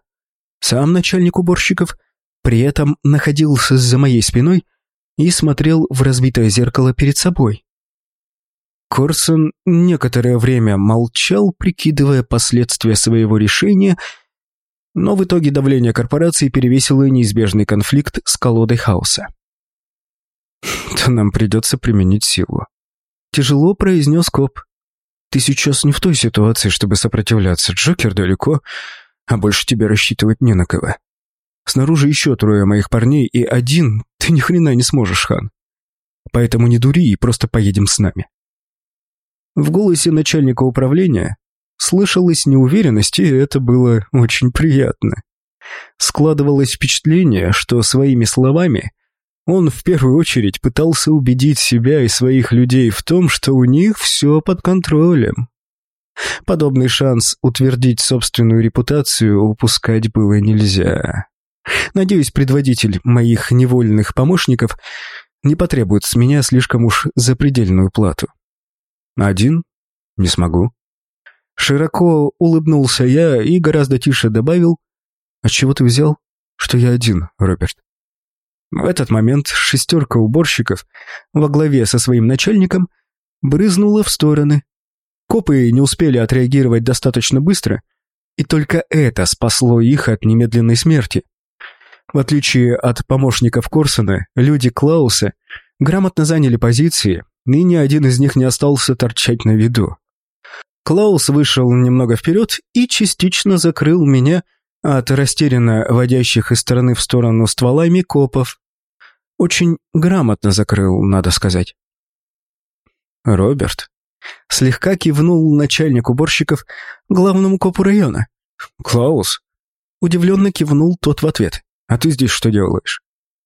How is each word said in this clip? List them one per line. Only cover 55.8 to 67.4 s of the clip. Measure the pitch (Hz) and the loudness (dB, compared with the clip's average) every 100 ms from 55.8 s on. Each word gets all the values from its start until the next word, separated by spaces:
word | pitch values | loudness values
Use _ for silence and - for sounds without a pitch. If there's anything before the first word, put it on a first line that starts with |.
| _ _ _ - - - | _ _ _ -12 -10 -8
Подобный | - 175 151 131 123 | -4 -2 0 0 0
шанс | - 135 117 - - | 0 0 0 -2 -2
утвердить | 131 120 131 127 127 117 | -4 0 0 0 0 0
собственную | - 127 - - 113 113 | -2 -2 -2 0 2 2
репутацию | 113 - 117 147 135 - 110 101 | 0 -2 -2 -2 -2 0 2 2
упускать | 107 107 - - - 110 110 | 0 0 -2 -2 -2 -2 -2
было | 110 104 104 | 0 0 2
нельзя. | 104 107 104 95 87 82 - - - _ _ _ - - - | 2 2 0 0 -2 -2 -4 -6 -10 _ _ _ -8 -8 -6
Надеюсь, | 196 190 196 135 | -2 0 0 0
предводитель | - 135 139 131 120 107 92 | -2 0 0 0 0 -2 -2
моих | 123 120 117 113 - | 0 0 2 0 0
невольных | 123 127 127 113 107 104 | 2 2 2 2 0 -2
помощников | - 135 180 - 123 117 - - - - - - _ | -2 0 0 0 0 -2 -6 -14 -18 -18 -20 -20 _
не | 139 156 | -2 0
потребует | 175 139 101 101 | 0 -2 0 0
с | - | 0
меня | 120 123 147 | 0 2 2
слишком | 127 127 - 120 | 2 0 0 0
уж | 117 - - - | 0 0 -2 -2
запредельную | 123 127 | 0 0